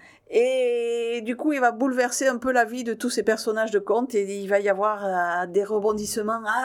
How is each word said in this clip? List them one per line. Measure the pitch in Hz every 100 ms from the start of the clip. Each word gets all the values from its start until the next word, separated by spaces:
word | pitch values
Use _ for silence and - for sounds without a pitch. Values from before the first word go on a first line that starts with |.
| - - -
Et | 220 247 262 247 240 233 233 233 240
du | 220 240
coup, | 311
il | 285
va | 240
bouleverser | 220 269 254 247 - 269
un | 240
peu | 262
la | 247
vie | 220 247
de | 233
tous | 226 247
ces | 240
personnages | 208 220 226 214 226
de | 202
contes | 202 220 262
et | 214 196 202
il | 196
va | 202
y | 202
avoir, | 190 214 208
euh, | 202 180 175 175 180
des | 185
rebondissements | 202 214 214 214 208 233 214 226 214 233